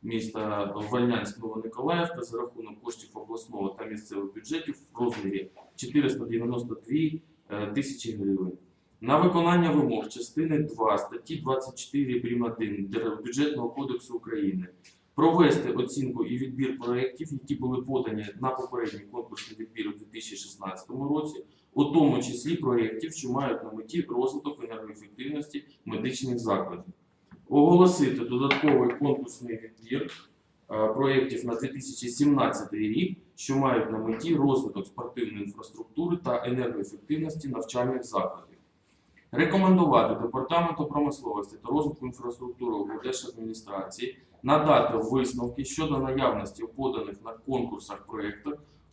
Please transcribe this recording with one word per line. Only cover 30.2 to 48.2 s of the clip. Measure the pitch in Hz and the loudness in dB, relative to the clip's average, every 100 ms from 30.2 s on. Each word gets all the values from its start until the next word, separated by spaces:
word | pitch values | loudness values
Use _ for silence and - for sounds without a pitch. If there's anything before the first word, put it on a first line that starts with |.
| - _ _ _ - | -18 _ _ _ -6
е, | 107 110 | 0 2
проєктів | 110 139 135 - 113 120 | 4 4 4 4 0 -2
на | 113 | -2
дві | 131 | -4
тисячі | 135 - 131 123 | -6 -10 -8 -6
сімнадцятий | 120 147 139 113 98 104 107 | 2 6 6 4 0 -4 -2
рік, | 107 120 180 - - - | 0 2 0 -2 -14 -10
що | - 135 | -2 2
мають | 135 120 107 | 4 4 2
на | 110 | -2
меті | 113 110 165 151 | -2 -2 0 4
розвиток | 139 127 - 98 92 | 4 4 0 -6 -8
спортивної | - - - 113 104 101 | -10 -10 -6 -6 -6 -10
інфраструктури | - - 110 113 - 175 170 | -10 -16 -16 -10 -4 0 0
та | 143 120 120 | 0 -2 0
енергоефективності | 123 151 190 196 - - 156 156 - 139 | -2 -2 -4 -6 -10 -4 -2 -2 -4 -6
навчальних | 117 - 120 123 131 | -6 -4 -2 0 -2
закладів. | - 101 - - - - _ _ _ _ _ _ _ | -4 -2 -2 -6 -16 -20 _ _ _ _ _ _ _
Рекомендувати | 147 175 196 185 180 160 120 107 - | 0 4 6 8 8 8 6 4 2
Департаменту | - 131 131 170 170 151 147 | -2 -2 0 2 2 0 -2
промисловості | 147 147 147 - 104 101 107 | 0 0 0 -6 -6 -6 -10
та | 120 | -2
розвитку | 143 151 - 127 | 0 2 -2 -8
інфраструктури | 123 120 117 123 120 120 104 | -8 -10 -8 -10 -6 -4 -2
облдержадміністрації | 101 113 127 127 120 113 113 107 - 98 - - 127 - _ _ | -4 -6 -6 -6 -8 -10 -10 -10 -8 -8 -8 -8 -8 -10 _ _
надати | 127 151 156 135 - 113 | 2 4 6 6 6 2
висновки | 113 131 123 123 120 127 131 | 2 2 2 -2 -4 -6 -6
щодо | - 156 135 | -2 0 0
наявності | 131 135 135 107 98 - | 0 0 2 0 -4 -8
у | 113 | -10
поданих | - 131 117 - 101 117 | -4 -4 -2 -6 -10 -14
на | |
конкурсах | 113 - 127 120 - - 101 - | -12 -4 -2 -2 -6 -10 -14 -10
проєктах | 113 | -8